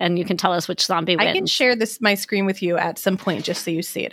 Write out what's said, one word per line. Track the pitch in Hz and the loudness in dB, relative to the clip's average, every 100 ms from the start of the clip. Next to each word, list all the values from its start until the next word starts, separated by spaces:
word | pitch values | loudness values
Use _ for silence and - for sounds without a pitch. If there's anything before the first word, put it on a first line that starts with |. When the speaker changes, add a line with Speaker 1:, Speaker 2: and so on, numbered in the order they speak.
Speaker 1:
and | 175 175 | 0 2
you | 170 | 0
can | 175 | 0
tell | 185 | 2
us | 175 - | 0 -2
which | 180 | -2
zombie | - 175 165 170 | 0 0 2 2
Speaker 2:
I | 220 | 2
can | 381 | 2
Speaker 1:
wins. | 165 | 0
Speaker 2:
share | - 254 | 2 2
this, | 240 220 - | 2 0 0
my | 220 | 0
screen | 196 - 202 | 0 0 0
with | 196 196 | 0 0
you | 175 170 | 0 0
at | 170 - | -2 -2
some | 196 185 | -2 0
point | - 165 - | -2 -2 -4
just | 175 | -4
so | - | -4
you | 165 | -4
see | - - | -4 -6
it. | - | -4